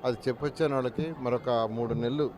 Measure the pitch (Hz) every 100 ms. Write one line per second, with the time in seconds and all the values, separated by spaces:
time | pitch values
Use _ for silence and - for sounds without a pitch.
0 | 127 113 131 120 147 - 156 135 127 -
1 | 160 156 123 120 123 117 113 113 117 113
2 | 117 143 135